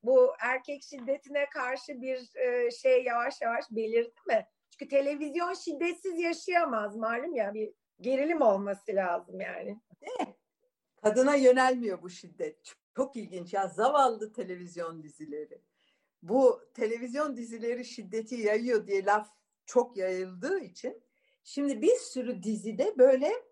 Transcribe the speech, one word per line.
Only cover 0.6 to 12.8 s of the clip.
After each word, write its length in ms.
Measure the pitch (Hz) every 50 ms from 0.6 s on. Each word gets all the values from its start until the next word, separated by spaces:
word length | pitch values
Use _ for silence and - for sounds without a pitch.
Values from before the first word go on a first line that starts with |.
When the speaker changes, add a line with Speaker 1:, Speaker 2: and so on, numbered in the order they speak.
| 254 - 285 277 -
Speaker 1:
şiddetine 640 | - 294 277 240 240 269 294 _ 269 285 285 285 277
karşı 520 | - 302 254 247 262 277 - - 294 247
bir, 340 | 254 262 262 254 247 233 _
e, 360 | - 254 247 240 247 240 233
şey 320 | 233 - - 262 254 247 254
yavaş 380 | 247 233 240 240 262 277 -
yavaş 240 | - 233 233 233 - -
belirdi 420 | 226 220 220 220 226 233 233 233 _ _ _ 392
mi? 200 | 247 214 185 _ _ _ _ _
Çünkü 180 | - _ - -
televizyon 640 | 277 277 277 277 294 285 302 294 277 339 349 359 381
şiddetsiz 680 | 370 - 359 302 269 330 349 349 - - 381 349 330
yaşayamaz 760 | 349 339 339 330 - - 359 339 339 302 240 220 208 208 202
malum 400 | 226 226 226 233 240 269 339 330
ya, 180 | 240 214 196 208
bir 200 | 220 214 202 - _ _ _ _ _
gerilim 400 | 180 240 269 262 285 311 339 311
olması 540 | 277 220 196 196 202 202 196 190 _ - 196
lazım 460 | 196 190 180 175 175 180 185 185 190
yani. 380 | 196 185 180 175 - 202 208 226 _ _ 180 _
Speaker 2:
Değil 180 | 269 359 508 494
mi? 160 | 294 - - _ _ _ _ _ _ _ _ _ _ _ _ _ -
Kadına 320 | 214 214 240 254 277 294
yönelmiyor 680 | 285 262 254 254 262 254 262 262 247 240 214 185 170
bu 80 | 170 180
şiddet. 640 | 180 - - 180 175 _ 170 151 - _ _ - - _